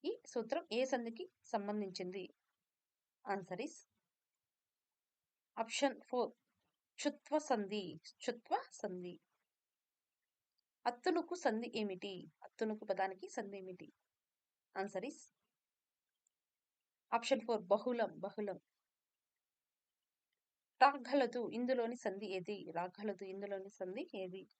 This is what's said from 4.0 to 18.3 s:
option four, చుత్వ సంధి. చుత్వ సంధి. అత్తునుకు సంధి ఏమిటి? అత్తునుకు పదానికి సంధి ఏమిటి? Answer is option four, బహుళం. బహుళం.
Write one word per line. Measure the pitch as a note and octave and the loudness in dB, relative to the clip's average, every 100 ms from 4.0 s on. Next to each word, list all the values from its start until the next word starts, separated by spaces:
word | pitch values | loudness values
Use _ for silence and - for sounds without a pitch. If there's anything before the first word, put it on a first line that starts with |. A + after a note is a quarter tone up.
| _ _ _ _ _ _ _ _ _ _ _ _ _ _ _ - | _ _ _ _ _ _ _ _ _ _ _ _ _ _ _ -4
option | A3+ - C#4+ B3+ - | -2 4 2 2 -2
four, | B3 A3+ - _ _ _ _ _ - | 0 0 -2 _ _ _ _ _ 0
చుత్వ | D4 C#4+ - D4+ D4+ | 0 0 0 0 4
సంధి. | B3 G3 G#3 F3+ E3 - - | 2 2 -2 -4 -8 -14 -6
చుత్వ | - A3+ - G4 - - | -4 -4 0 0 0 -6
సంధి. | G#3 F3+ F3+ E3+ _ _ _ _ _ _ _ _ _ _ _ _ _ _ _ _ A#3+ | -4 -4 -6 -10 _ _ _ _ _ _ _ _ _ _ _ _ _ _ _ _ -2
అత్తునుకు | A#3+ F#4 E4+ E4 E4+ C#4 | 2 4 4 2 0 2
సంధి | A3 A#3+ G#3+ | 2 -2 -2
ఏమిటి? | G#3 F#3 G3+ F#3 - _ - | -2 -2 -6 -8 -10 _ -18
అత్తునుకు | - A3 G#3+ G#3+ | -4 -2 -2 -2
పదానికి | F#3+ F#3+ F#3+ F#4 - | 2 2 -2 -8 -8
సంధి | G3+ G3 | -6 -8
ఏమిటి? | F#3+ F3+ - _ _ _ _ _ _ _ _ - | -10 -10 -14 _ _ _ _ _ _ _ _ -4
Answer | G3+ F#3 A#3 | -2 -2 -4
is | D#4 - _ _ _ _ _ _ _ _ _ _ _ _ _ _ _ _ _ _ A#3 | -10 -18 _ _ _ _ _ _ _ _ _ _ _ _ _ _ _ _ _ _ 0
option | A#3 C4 A3+ | 4 2 4
four, | A3+ F3+ | 0 4
బహుళం. | G#3 B3+ A#3+ G#3+ D#3+ | 4 4 0 0 -2
బహుళం. | F#3+ | -8